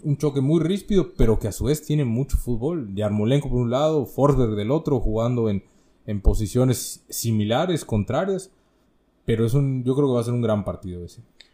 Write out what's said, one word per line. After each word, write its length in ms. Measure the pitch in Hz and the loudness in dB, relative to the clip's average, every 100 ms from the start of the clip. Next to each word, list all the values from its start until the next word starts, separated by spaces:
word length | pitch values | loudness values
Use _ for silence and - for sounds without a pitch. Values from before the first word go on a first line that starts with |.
un 160 | 151 139 | -4 -2
choque 240 | 151 139 | -2 0
muy 180 | 135 165 | 2 2
ríspido, 540 | 165 202 - 190 - - | 0 -4 0 2 2 2
pero 220 | 107 107 | 4 4
que 100 | 107 | 0
a 40 | |
su 140 | - 110 | -4 -2
vez 200 | 151 - | -2 0
tiene 180 | 151 | 0
mucho 340 | 127 113 135 - | 0 -2 0 -2
fútbol. 580 | 127 113 135 175 107 98 | -2 -2 -2 -4 -6 -4
Yarmolenko 520 | 104 104 107 143 135 | -2 0 2 2 2
por 120 | 123 | -2
un 100 | 117 | 0
lado, 380 | 127 156 156 117 | 0 0 0 -2
Forsberg 480 | - 143 131 113 104 | 2 4 4 2 0
del 160 | 104 | -2
otro, 280 | 156 151 123 | -2 0 0
jugando 520 | 110 110 117 123 110 | 0 0 0 0 0
en, 120 | 98 - _ _ _ - | -2 -4 _ _ _ -8
en 140 | 101 | 0
posiciones 840 | 110 107 104 123 131 117 - - - | 2 2 0 2 2 0 -4 -14 -12
similares, 760 | - 117 110 104 123 180 160 - | -6 -2 0 0 0 0 -2 -2
contrarias. 640 | 107 95 131 190 185 - _ _ _ _ _ _ _ - | -2 -2 -2 -2 -4 -8 _ _ _ _ _ _ _ -2
Pero 200 | 110 113 | 0 2
es 80 | |
un, 300 | 139 139 131 | 2 0 -2
yo 100 | 123 | -2
creo 140 | 135 143 | 2 2
que 60 | 120 | 2
va 60 | |
a 20 | |
ser 100 | 113 | 0
un 80 | 123 | 0
gran 240 | 113 104 92 | 0 0 -2
partido 400 | 85 92 87 87 | -8 -10 -12 -14
ese. 160 | - - _ - | -18 -20 _ -20